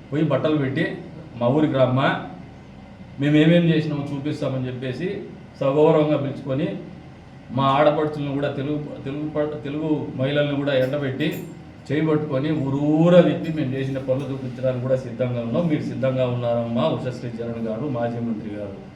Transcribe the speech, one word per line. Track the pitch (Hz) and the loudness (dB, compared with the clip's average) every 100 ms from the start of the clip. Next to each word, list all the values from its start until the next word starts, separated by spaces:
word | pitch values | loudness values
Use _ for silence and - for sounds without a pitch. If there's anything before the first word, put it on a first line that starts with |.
| - | -6
పోయి | 143 | 0
బట్టలు | 156 127 156 151 | 2 2 2 0
పెట్టి | 131 135 180 - - - - - | 0 0 -2 -4 -12 -14 -14 -2
మా | 120 | 2
ఊరికి | 147 147 | 4 2
రామ్మా, | 131 123 127 147 - - - - - - - - - - - | 4 4 4 2 0 -6 -14 -16 -18 -20 -20 -20 -20 -16 -2
మేము | 143 151 | 4 6
ఏమేం | 160 175 | 8 6
చేసినామో | 165 156 151 143 135 139 | 6 2 0 -4 -4 -6
చూపిస్తామని | 147 139 135 131 127 | -6 -4 -4 -2 -4
చెప్పేసి | 123 131 123 185 202 - - - - | -6 -6 -4 -6 -6 -10 -16 -18 -2
సగౌరవంగా | 139 147 160 156 151 143 | 2 6 6 6 4 2
పిలుచుకొని | 131 - 139 131 190 196 - - - - - - - | -2 -6 -4 -2 -2 -4 -12 -16 -18 -20 -20 -20 -8
మా | 120 | 0
ఆడపడుచులను | 135 135 151 156 151 147 143 | 2 6 4 4 0 -2 -4
కూడా | 139 143 | -2 -2
తెలుగు, | 139 135 147 143 131 | -2 -4 -4 -6 -10
తెలుగు | 131 143 151 | -8 -6 -4
ప-, | 151 151 151 | -2 -2 -4
తెలుగు | 139 151 156 147 123 127 | -6 -4 -2 -2 -2 -2
మహిళల్ని | 139 147 143 139 | 0 2 0 0
కూడా | 143 | 2
ఎండబెట్టి | 131 127 143 139 120 165 - - - - - - | 2 2 0 -2 -2 -2 -4 -10 -14 -16 -16 -2
చేయి | 147 156 | 0 2
పట్టుకొని | 151 - 131 156 | 2 0 -2 0
ఊరూరా | 143 135 139 147 156 170 175 | 0 0 0 2 4 8 10
తిప్పి | 151 143 165 156 | 8 2 -2 -4
మేము | 127 | -4
చేసిన | 135 135 135 | -4 -4 -4
పనులు | 151 139 135 | -2 -2 -2
చూపించడానికి | 131 127 117 127 123 | -6 -8 -4 -2 -2
కూడా | 127 127 | 0 0
సిద్ధంగా | 120 113 123 120 | 0 -4 -2 -2
ఉన్నాం. | 117 156 175 | 0 0 2
మీరు | 143 | 0
సిద్ధంగా | 117 123 131 127 127 | -2 -2 0 0 0
ఉన్నారమ్మా | 120 120 117 117 117 156 | 0 0 0 0 0 0
ఉషశ్రీ | 120 123 120 120 | 0 -4 -6 -8
చరణ్ | 113 117 117 113 | -6 -6 -4 -4
గారు, | 110 | -4
మాజీ | 147 120 117 120 | -4 -2 -2 -2
మంత్రి | 117 104 104 104 | -4 -4 -6 -8
గారు, | 101 95 - | -10 -10 -16